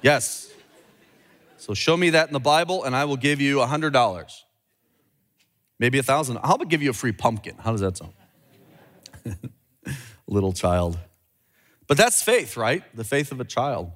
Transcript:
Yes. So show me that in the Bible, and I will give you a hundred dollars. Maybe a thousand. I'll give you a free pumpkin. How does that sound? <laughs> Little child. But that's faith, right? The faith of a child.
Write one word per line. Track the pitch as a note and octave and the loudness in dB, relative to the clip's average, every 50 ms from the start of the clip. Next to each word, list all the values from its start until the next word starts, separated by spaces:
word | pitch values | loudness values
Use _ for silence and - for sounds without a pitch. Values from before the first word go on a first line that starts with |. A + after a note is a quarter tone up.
| - | 4
Yes. | D3 D3 B2+ G#2+ - - - - - - - - _ _ - _ _ _ _ _ _ _ _ _ _ _ _ _ _ _ | 4 2 2 0 -4 -8 -10 -14 -18 -20 -20 -20 _ _ -20 _ _ _ _ _ _ _ _ _ _ _ _ _ _ _
So | _ - - G#2 | _ -8 -6 -4
show | - - - D#3+ | -2 2 2 2
me | F3 F3+ E3+ | 4 2 4
that | D#3+ D#3+ D#3+ | 4 4 2
in | - D3 | 2 -2
the | C#3 | -2
Bible, | B2 D3 D3+ D#3+ E3+ E3+ F#3 F#3 - | 2 2 4 4 2 0 -2 -4 -2
and | C3+ B2+ | -2 -2
I | C3 C#3+ | 0 0
will | D3 C#3+ | -2 -2
give | C3+ A#2 C#3+ D3 C#3 | 0 0 0 0 2
you | C#3 C#3 C#3 C#3 | 0 0 2 2
a | B2 | 0
hundred | A#2 D3 D3+ D#3 D#3 C#3 | 0 0 -2 -2 2 4
dollars. | C3 A#2+ G#2+ F#2 F2 D#2 - - - _ _ _ _ _ _ _ _ _ _ _ _ _ _ _ _ _ _ _ _ _ _ _ _ _ _ _ _ | 4 4 4 0 -6 -12 -16 -20 -20 _ _ _ _ _ _ _ _ _ _ _ _ _ _ _ _ _ _ _ _ _ _ _ _ _ _ _ _
Maybe | A2+ B2 B2+ | 0 2 2
a | C3+ B2+ | 2 2
thousand. | - C3+ D3 D#3 C3 A#2+ - - | 2 2 0 0 -2 -6 -4 2
I'll | C#3 F#3 C#4 | 2 2 2
give | - F3+ E3 D#3 C#3+ | 2 -2 -2 0 0
you | C#3 | -2
a | A#2 | -2
free | - - B2 G#2 | -2 -2 -4 -4
pumpkin. | - - B2 A2+ G#2+ - - - | 0 0 0 0 0 -8 -12 -16
How | - - A2+ | -6 -4 -2
does | A2+ G#2 | -2 0
that | G2 F#2+ F2+ | -2 -2 -4
sound? | - D2+ E2+ - _ _ _ _ _ _ _ _ _ _ _ - - - _ _ _ _ - - - _ | -6 -12 -16 -20 _ _ _ _ _ _ _ _ _ _ _ -20 -20 -20 _ _ _ _ -20 -20 -14 _
<laughs> | - F2+ - - - - _ _ _ _ _ _ - C3+ C3+ - - - _ _ | -12 -12 -10 -12 -16 -16 _ _ _ _ _ _ -10 -10 -10 -12 -20 -20 _ _
Little | - G2 G2+ F#2+ F#2+ | -2 0 0 0 0
child. | F#2 - - F2+ F2 F2+ F2 E2+ E2+ E2+ F2 - _ _ _ _ _ _ _ _ _ _ _ _ _ _ _ | -2 -2 0 0 0 2 0 -2 -4 -6 -10 -14 _ _ _ _ _ _ _ _ _ _ _ _ _ _ _
But | - D3 | 0 4
that's | C#3+ G#3+ B3 A#3 - | 4 4 4 4 0
faith, | - - A#3 A#3+ D3+ A#2 - | 2 2 2 2 2 -2 -6
right? | B2 A2+ A2+ C#3 F#3 - - _ | -2 0 0 0 -2 -4 -12 _
The | A2+ A2+ | -12 -6
faith | - C#3 C#3 D3 C#3+ | -2 -2 -2 -2 -2
of | C#3+ B2+ | -6 -10
a | A#2+ | -8
child. | - - B2 B2 C#3+ B2+ E2+ F2 F2 E2+ | -4 -2 -2 -2 -2 -2 -4 -6 -8 -12